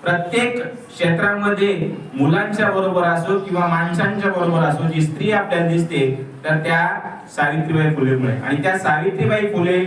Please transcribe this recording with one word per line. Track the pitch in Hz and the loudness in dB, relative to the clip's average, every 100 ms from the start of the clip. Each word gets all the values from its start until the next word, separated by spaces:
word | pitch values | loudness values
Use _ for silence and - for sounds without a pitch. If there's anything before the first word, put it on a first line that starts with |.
प्रत्येक | 175 175 175 233 240 240 - - - | 0 -2 0 0 0 -2 -6 -10 -16
क्षेत्रामध्ये | - 170 165 208 202 202 202 202 185 160 - - | -2 0 2 2 0 0 2 2 2 -2 -4 -10
मुलांच्या | 135 143 180 214 208 214 | 0 2 2 0 0 0
बरोबर | 190 190 180 | 2 0 2
असो | 175 165 170 196 | 2 0 0 -2
किंवा | 190 175 175 | 0 0 2
माणसांच्या | 165 170 180 202 208 196 | 0 0 0 0 0 -2
बरोबर | 185 170 165 | 0 0 2
असो, | 151 - | 2 0
जी | 160 160 | 0 2
स्त्री | 151 - 208 | 0 0 0
आपल्याला | 208 202 175 170 | 0 0 0 2
दिसते | 170 165 156 135 135 - - | 0 0 0 0 -2 -8 -8
तर | 156 156 | -2 -2
त्या | 165 165 - - - - - - | 0 0 0 -2 -8 -14 -14 -4
सावित्रीबाई | 185 156 156 160 156 147 | -2 0 0 2 2 2
फुलेमुळे. | 131 131 127 120 | 2 2 0 -2
आणि | 139 143 | -2 0
त्या | 185 190 | 0 0
सावित्रीबाई | 185 156 180 - - 214 208 | 0 0 0 0 0 2 0
फुले | 196 175 180 | 0 2 2